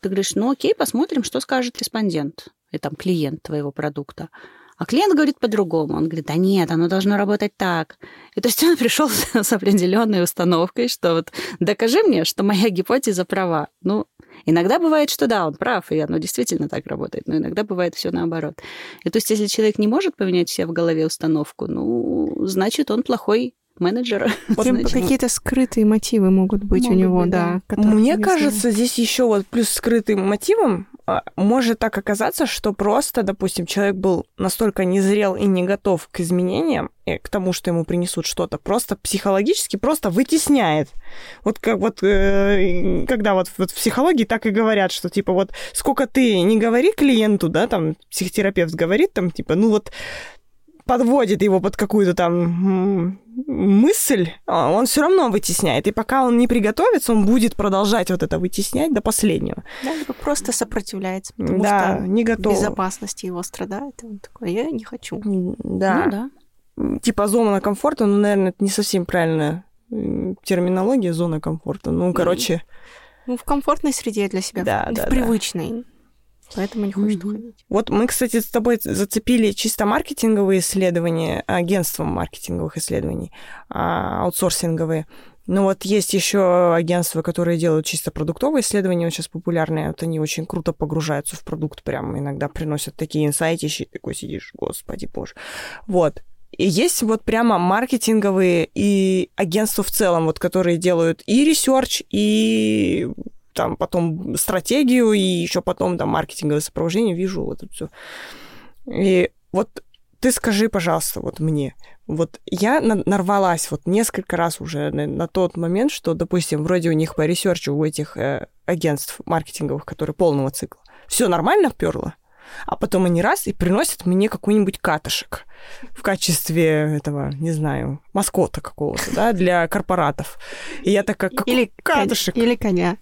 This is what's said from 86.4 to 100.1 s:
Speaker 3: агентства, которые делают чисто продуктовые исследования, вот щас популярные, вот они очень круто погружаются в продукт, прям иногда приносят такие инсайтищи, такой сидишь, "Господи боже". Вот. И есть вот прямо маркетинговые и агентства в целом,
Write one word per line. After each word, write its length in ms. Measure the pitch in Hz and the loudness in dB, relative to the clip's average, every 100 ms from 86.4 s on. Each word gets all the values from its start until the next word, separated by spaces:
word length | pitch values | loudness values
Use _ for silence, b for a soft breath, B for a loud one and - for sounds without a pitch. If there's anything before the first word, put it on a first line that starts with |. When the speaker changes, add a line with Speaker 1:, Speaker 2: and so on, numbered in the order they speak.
| 185 180 175 | 4 4 4
Speaker 3:
агентства, 480 | 170 165 175 170 160 | 4 2 0 0 -4
которые 380 | 160 170 170 170 | -4 -2 0 0
делают 260 | 170 156 156 | 2 0 0
чисто 240 | 160 - | -4 -6
продуктовые 520 | - 156 165 269 302 | -6 -6 -2 0 0
исследования, 440 | 220 208 190 175 170 | 0 0 0 0 -2
вот 80 | |
щас 140 | 165 165 | -4 -10
популярные, 600 | 165 180 170 160 160 151 | -8 -4 -2 0 -2 -4
вот 120 | 156 | -4
они 180 | 165 160 | -6 -4
очень 280 | 151 - 160 | -4 -4 -6
круто 260 | 185 160 | -4 -4
погружаются 600 | - 160 156 156 147 - - | -4 -4 -4 -2 -4 -6 -12
в 80 | |
продукт, 400 | - 160 156 - | -10 -6 -6 -8
прям 340 | - 131 - - | -8 -6 -6 -6
иногда 300 | 143 139 143 | -6 -6 -6
приносят 460 | - 160 147 - - | -6 -6 -6 -6 -8
такие 320 | 156 151 151 | -6 0 0
инсайтищи, 580 | 147 160 165 151 151 - | 0 0 -2 -4 -6 -10
такой 300 | - - - | -10 -10 -10
сидишь, 360 | - - - - | -8 -10 -12 -10
"Господи 480 | - - - - - | -8 -8 -12 -10 -8
боже". 220 | - - - B B B B - | -10 -12 -14 B B B B -2
Вот. 380 | 180 160 - - - - - | 2 2 0 -16 -20 -20 -2
И 100 | 190 | 0
есть 360 | 170 339 - | 2 0 0
вот 200 | 214 220 | 0 0
прямо 360 | - 226 240 196 | 0 2 4 4
маркетинговые 1080 | 180 196 247 247 - 220 202 190 185 175 160 | 4 2 0 0 2 2 2 4 4 4 0
и 560 | - 202 196 190 185 - - | 0 2 4 4 2 -2 -2
агентства 480 | 190 180 214 - | -2 0 0 -2
в 80 | 196 | -2
целом, 340 | - 196 | 0 2